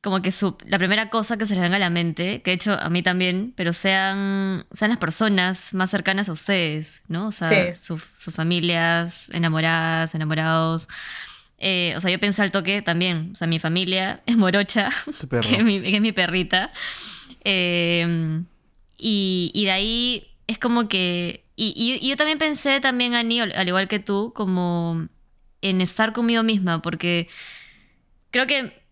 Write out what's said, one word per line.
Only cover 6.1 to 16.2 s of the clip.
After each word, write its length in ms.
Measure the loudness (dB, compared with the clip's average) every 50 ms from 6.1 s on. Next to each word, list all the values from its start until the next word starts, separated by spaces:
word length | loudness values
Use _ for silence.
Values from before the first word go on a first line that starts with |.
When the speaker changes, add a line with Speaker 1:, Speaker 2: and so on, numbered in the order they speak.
| 0 0 -2 -2
Speaker 1:
a 40 |
ustedes, 720 | -4 -6 -2 0 0 2 2 0 -2 -4 -6 -8 -14 -16 _ -6
¿no? 200 | -6 -4 -4 -6
O 40 |
sea, 400 | -6 -2 0 2 2 2 2 0 -4
Speaker 2:
Sí. 60 | -10
Speaker 1:
su, 160 | -8 -8 -8 -8 -8 -14 _
sus 180 | -16 -14 -10 -6
familias, 960 | -2 0 0 0 2 2 0 2 2 2 2 2 0 -2 -4 -8 -12 -12 -8
enamoradas, 840 | -4 0 0 2 2 2 2 2 0 0 0 0 0 0 -2 -2 -2
enamorados. 760 | -4 -2 0 0 0 2 2 2 2 2 2 0 -2 -4 -10 -16 -16 -14 -12 -12 -14 -14 -16 -18 -20 -20 _ _ _
Eh, 360 | -2 0 2 2 0 0 -2
o 40 | 0
sea, 100 | 0 0
yo 100 | 0 2
pensé 220 | 2 0 2 2
al 100 | 0 2
toque 300 | 2 0 0 0 -2 0
también, 480 | 0 0 0 2 2 2 0 -2 -4 -6
o 20 | -6
sea, 100 | -4 0
mi 120 | 0 0 0
familia 640 | 0 0 0 0 0 0 0 0 0 -2 -4 -6
<laughs> 40 | _
es 100 | 2 4
morocha, 540 | 6 6 6 4 2 2 2 0 0 0 0 -2 -4 -6 -8 -10 -10
Speaker 3:
Tu 80 | -6 -2
perro. 200 | 0 0 2 2
Speaker 1:
que 80 | 2
es 80 | 4 4
mi, 160 | 4 4 2
que 140 | 0 0 2
es 40 | 2
mi 120 | 2 2
perrita. 600 | 2 2